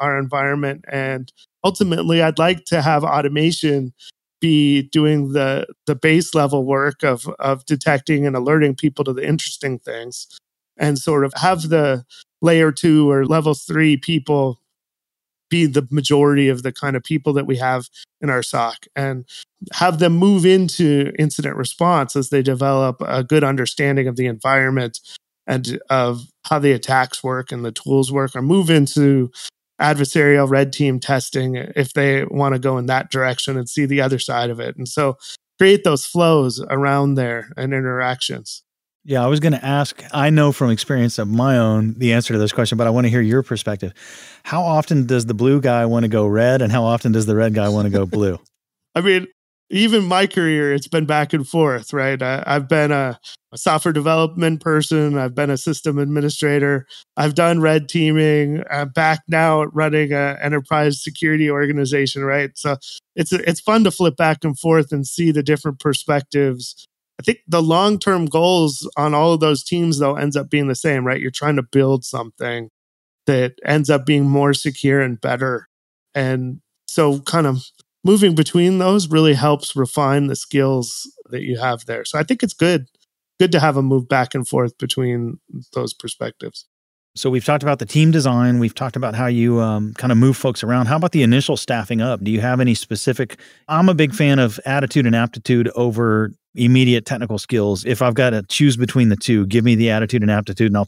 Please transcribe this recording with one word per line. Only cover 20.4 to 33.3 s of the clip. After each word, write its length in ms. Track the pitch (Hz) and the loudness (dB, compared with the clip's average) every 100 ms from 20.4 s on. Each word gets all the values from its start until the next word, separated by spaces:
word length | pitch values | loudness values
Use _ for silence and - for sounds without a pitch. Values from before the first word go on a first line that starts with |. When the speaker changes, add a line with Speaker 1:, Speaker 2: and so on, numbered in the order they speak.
| 170 | 4
Speaker 1:
into 680 | 190 180 - 160 143 139 - | 4 2 0 2 2 0 -2
incident 380 | 156 - 147 - | -2 -2 -6 -4
response 600 | 123 - 170 170 131 143 | -6 -2 2 2 0 -2
as 140 | 131 | -2
they 140 | 143 | 0
develop 580 | 131 127 139 135 131 127 - | 0 0 0 2 0 -2 -4
a 160 | 131 | -4
good 200 | 127 156 | 2 2
understanding 640 | 143 139 120 - 143 139 131 | 2 0 -4 -2 -2 0 -2
of 100 | 123 | -2
the 100 | 127 | -4
environment 720 | 113 135 135 131 131 120 - - - _ _ - | -2 0 2 2 0 -4 -8 -20 -20 _ _ -6
and 320 | 131 120 127 - | -4 -4 -8 -2
of 380 | 135 123 120 120 _ - | 0 0 -2 -10 _ -4
how 140 | 156 | 0
the 140 | 143 | 2
attacks 500 | 123 - 131 127 - | 2 2 0 0 -4
work 280 | 135 127 127 | -6 -6 -6
and 140 | 123 117 | -8 -8
the 60 | |
tools 400 | 110 - 135 131 | -8 -2 0 2
work, 240 | 139 135 127 | -2 -4 -4
or 80 | |
move 260 | 135 190 170 | 0 2 4
into 600 | 160 143 - 143 139 127 - - _ _ - | 4 4 2 4 4 0 -6 -18 _ _ -4
adversarial 720 | 147 143 139 160 143 143 135 | 0 0 0 2 4 4 4
red 240 | 135 139 | 2 2
team 260 | - 147 127 | 0 0 0
testing 560 | - 135 - 139 131 127 | -2 -2 -2 -4 -4 -6
if 380 | - - 131 | -8 -4 -4
they 320 | - 139 139 135 | 0 0 0 -2
wanna 320 | 139 139 131 | -2 0 0
go 220 | 135 131 | -2 -2
in 80 | 123 | -2
that 240 | 131 - | -2 -2
direction 440 | 135 131 | -4 -2